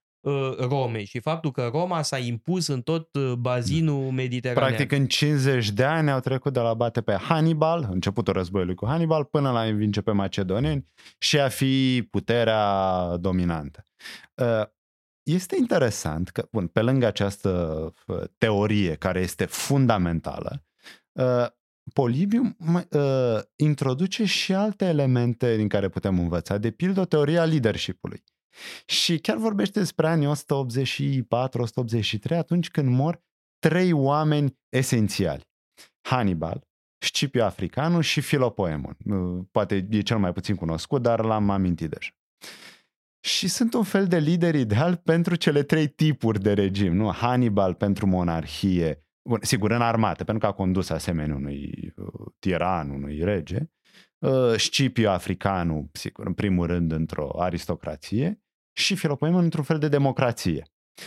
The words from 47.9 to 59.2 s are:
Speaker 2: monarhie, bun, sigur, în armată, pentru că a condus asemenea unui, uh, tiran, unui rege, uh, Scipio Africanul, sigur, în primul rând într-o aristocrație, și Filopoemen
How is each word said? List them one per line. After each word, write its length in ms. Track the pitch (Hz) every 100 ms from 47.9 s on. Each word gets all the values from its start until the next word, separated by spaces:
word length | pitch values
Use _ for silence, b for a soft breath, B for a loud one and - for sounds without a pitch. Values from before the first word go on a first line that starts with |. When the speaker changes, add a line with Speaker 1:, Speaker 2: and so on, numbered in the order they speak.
| 95 101
Speaker 2:
monarhie, 1000 | 90 87 82 73 - 98 90 82 73 _ _ -
bun, 100 | 110
sigur, 280 | - 113 104
în 100 | 120
armată, 420 | 117 113 107 80
pentru 220 | 90 107 104
că 60 |
a 40 | -
condus 340 | 95 92 90
asemenea 440 | 80 - 85 76 71
unui, 560 | 71 71 73 - - -
uh, 100 | 98 - - _
tiran, 520 | 95 85 87 90 73
unui 340 | 69 71 76
rege, 340 | 87 98 69 104 160 _ b b b -
uh, 360 | 135 131 123 110
Scipio 540 | - - 131 127 107
Africanul, 800 | 90 - 90 98 95 85 78 71
sigur, 340 | - - - 95
în 60 |
primul 340 | 87 101 90 85
rând 260 | 87 85
într-o 380 | 80 80 73 71 80
aristocrație, 1000 | 90 85 - 82 76 78 - 104 160 214 _ _ _
și 220 | - - 196
Filopoemen 460 | 151 143